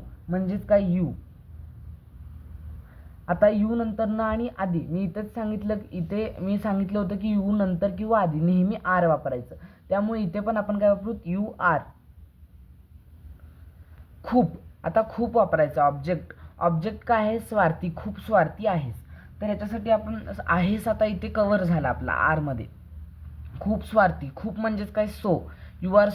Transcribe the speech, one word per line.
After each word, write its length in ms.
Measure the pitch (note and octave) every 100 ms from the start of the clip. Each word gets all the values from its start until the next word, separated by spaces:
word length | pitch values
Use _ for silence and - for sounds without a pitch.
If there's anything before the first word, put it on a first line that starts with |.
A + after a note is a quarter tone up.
| - - -
म्हणजेच 360 | F3+ F#3 G3+ -
काय, 180 | G3+
यू. 280 | F#3+ F3+ D3 - - - - - - - - - - - - - - - - - - - - - -
आता 200 | F3 G#3
यू 280 | G#3+ G#3+ A#3
नंतरनं 480 | A3 G#3 G#3+ A3
आणि 260 | A3 A3 A#3+ -
आधी, 220 | F#3+ E3+
मी 240 | - F3
इथेच 300 | F#3+ G#3 G#3 A#3+
सांगितलं, 400 | G#3+ G#3+ G#3 G#3 -
इथे 440 | F3+ E3 G3+ A3 -
मी 180 | F#3+ G3+
सांगितलं 420 | A3 G3 F#3+ G#3
होतं 160 | F#3 G3+
की 120 | G#3+
यू 240 | G#3 G3
नंतर 380 | G#3 F#3 F3 G3
किंवा 320 | F3+ G#3+ A3
आधी 180 | F3 D3+
नेहमी 360 | E3+ F3+ F#3 A3 F3+
आर 220 | F3+ E3+
वापरायचं, 480 | D3 C#3 B2+ A#2+ F#2 - - -
त्यामुळे 320 | G3 G#3 A3+
इथे 180 | F#3+ G3+
पण 180 | G#3 G#3+
आपण 220 | G#3 G3+
काय 100 | G#3
वापरू, 240 | G3 G#3 G#3+ E3+
you 160 | F#3
are. 380 | G#3+ - F3+ D3+ - - - - - - - - - - - - - - - - - - - - - - - -
खूप, 280 | - B3 F3+ - - -
आता 180 | D#3+ E3+ E3
खूप 280 | - A#3 A#3
वापरायचं, 440 | F3 D#3 C#3+ D3+
ऑब्जेक्ट. 520 | C#3+ C#3+ D3 E3 - - - -
ऑब्जेक्ट 440 | E3+ E3 G#3 G#3
काय 240 | - A3 G#3+
आहे, 120 | A3+
स्वार्थी, 560 | A3+ G#3+ E3+ D#3+ F3+ D#3+
खूप 240 | G#3+ G3+
स्वार्थी 480 | - G3+ D#3+ - G#3+
आहेस. 400 | E3+ B2+ - - - - -
तर 60 | G#3
याच्यासाठी 420 | G3+ G#3 A3+ G#3+
आपण 380 | G#3+ G#3+ A3 -
असं 160 | G3 -
आहेस, 400 | E3+ F3+ G#3+ A3+
आता 180 | G#3+ G#3+
इथे 220 | F#3 G#3+
कव्हर 340 | A3 G3+ G#3
झाला 260 | F3 E3 C3+
आपला 220 | - B2+
आरमध्ये. 540 | C#2 C3 D#3 D3 A#2+ A2+ - - - - - - - - -
खूप 300 | G3+ G#3+ -
स्वार्थी, 420 | G#3+ F#3 - C#3 -
खूप 240 | G#3+ G#3
म्हणजेच 320 | A3 G#3 G3+
काय, 140 | G#3+ G#3+
so, 260 | - G#3 D#3 - - - -
you 120 | F3+ G3+
are 140 | G#3